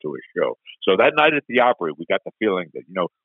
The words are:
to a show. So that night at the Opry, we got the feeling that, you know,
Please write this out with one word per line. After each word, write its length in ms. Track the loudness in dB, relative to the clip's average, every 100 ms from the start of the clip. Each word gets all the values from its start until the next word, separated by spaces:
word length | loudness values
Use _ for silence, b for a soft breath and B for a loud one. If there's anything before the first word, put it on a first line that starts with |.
to 120 | -12
a 240 | -12 -12 -4
show. 180 | -4 -4 _ B
So 120 | -2 2
that 180 | 2 4
night 180 | 2
at 80 | 0 -2
the 120 | 2
Opry, 300 | 2 2 -4 -8
we 80 | -6
got 120 | -6
the 60 | -6 -4
feeling 320 | -2 -2 -4
that, 100 | -14 -12
you 80 |
know, 140 | -6 -6 -8